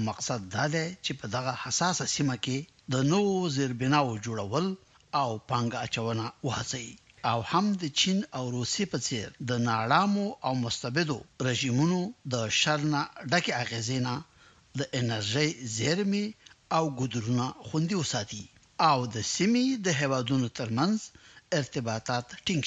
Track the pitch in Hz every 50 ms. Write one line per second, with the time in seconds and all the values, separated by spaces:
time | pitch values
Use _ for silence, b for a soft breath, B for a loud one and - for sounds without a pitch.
0 | 110 110 104 - - - 131 117 98 92 92 - 139 151 151 165 160 170 185 -
1 | - - 151 135 - 110 101 127 127 131 123 - - - - - 170 180 175 -
2 | 139 - - - 147 139 127 117 - - 127 135 156 - _ _ _ - 131 127
3 | 139 143 170 202 208 202 190 185 180 170 135 135 139 131 123 113 127 131 147 147
4 | 143 127 113 107 107 117 113 110 101 98 110 151 180 190 190 185 b b b b
5 | _ _ - 147 139 120 110 107 - - 131 120 120 117 113 117 117 110 - 123
6 | 113 113 113 110 110 117 - _ - 139 110 107 113 - - 127 117 117 - -
7 | _ - _ - - 120 113 117 107 - - 170 202 208 202 180 180 147 139 -
8 | - 190 190 196 226 - - 131 127 123 123 123 120 - - - 202 - - 139
9 | - - 135 113 104 - - - - 117 123 120 117 120 113 110 110 117 143 170
10 | 196 208 202 202 202 202 - - - 131 131 127 120 117 - - - 123 117 156
11 | 175 151 139 104 - - _ - 127 127 120 113 139 131 120 127 151 170 185 180
12 | 180 208 247 - - 135 127 120 113 107 - - - 156 151 147 143 151 151 143
13 | 151 - - - - 127 165 175 170 - 147 120 123 - 117 113 110 117 131 131
14 | 127 127 120 - - - b b b b b b b _ - - 143 - - 131
15 | 120 117 117 107 104 104 110 143 151 151 170 - 127 117 110 110 117 139 170 190
16 | 208 196 196 202 208 214 220 B B B B B _ _ 165 165 165 160 135 120
17 | 131 131 104 123 107 113 123 123 123 131 - - - - - 156 160 170 208 185
18 | 147 - - 117 104 - - 107 98 - _ - _ _ _ - 165 160 147 131
19 | 123 117 107 113 98 - - - - 214 233 247 247 262 269 233 190 185 160 131
20 | 147 135 135 127 123 120 139 131 127 117 - - 127 113 113 120 151 190 220 214
21 | - - B B B B B B B _ - 151 131 - - 147 117 117 110 113
22 | - - 123 123 - - - - - - 190 151 -